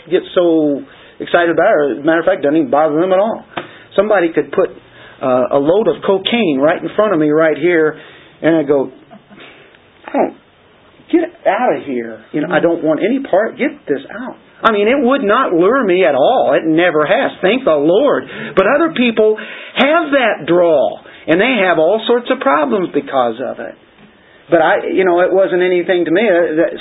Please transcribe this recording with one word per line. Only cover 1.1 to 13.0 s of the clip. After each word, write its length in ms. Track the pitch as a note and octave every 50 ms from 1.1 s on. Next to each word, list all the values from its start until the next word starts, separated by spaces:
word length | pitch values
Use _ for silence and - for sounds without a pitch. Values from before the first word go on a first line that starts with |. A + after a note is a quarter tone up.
| - _ -
excited 280 | - - F3 F3 E3+
about, 200 | D#3+ D#3+ E3 G#3+ G#3+
or 100 | D#3 D3 C#3 A2+
as 40 | C#3+ C#3
a 40 |
matter 140 | E3 D#3+ E3+
of 60 | D#3+
fact, 160 | F3+ G3 - -
doesn't 160 | C#3+ D3 E3
even 120 | D3+ A#2
bother 280 | C3 C#3+ D#3 D#3+ D3 D#3
them 140 | F3 F#3+ F#3
at 40 | F#3+ G#3
all. 240 | A3+ G#3+ - - - - - - - - - - - -
Somebody 400 | G3 G3+ G#3+ G#3+ F#3+ F3 E3 -
could 160 | D#3 C#3 -
put, 240 | - G3+ F3 - - - - - - - - - - - -
uh, 360 | C3 B2+ B2+ B2 - - C#3+
a 20 | C#3
load 240 | D3 F3 G#3 A3+
of 160 | F3 D3 - -
cocaine 560 | - G3 F#3+ F#3+ - A#3 A#3+ A3 E3+ C#3+ C3
right 240 | C#3 D#3 F3+ - D#3
in 80 | E3 - -
front 160 | G#3 G#3+ F#3+
of 60 | D#3
me 100 | D#3 D3+
right 260 | D3 D#3 E3 D#3+ D3+
here, 420 | C#3 D3+ F3 F3 D#3+ D#3 D3+ D3+ - - - - - - - - _ -
and 140 | D3+ E3
I 60 | D#3+ D3
go, 260 | C3+ D3 C#3 B2+ - - - - _ - - - _ - - - - - - - - - _ _ _ _ _ - - -
"Oh, 220 | C#4 F#3+ - - - _ _ _ _ _ _ _ _ _ _ _ _ - -
get 220 | - F4 E4 - - - -
out 300 | D#3+ F#3 A3 B3+ A3+ D#3+
of 60 | C3 B2+
here! 380 | C#3+ C3 A#2+ A#2 A2+ A2 - - - -
You 100 | D3+ -
know, 80 | -
I 80 | D#3 D3+
don't 240 | D3 E3+ E3+ - -
want 180 | D#3 D#3 -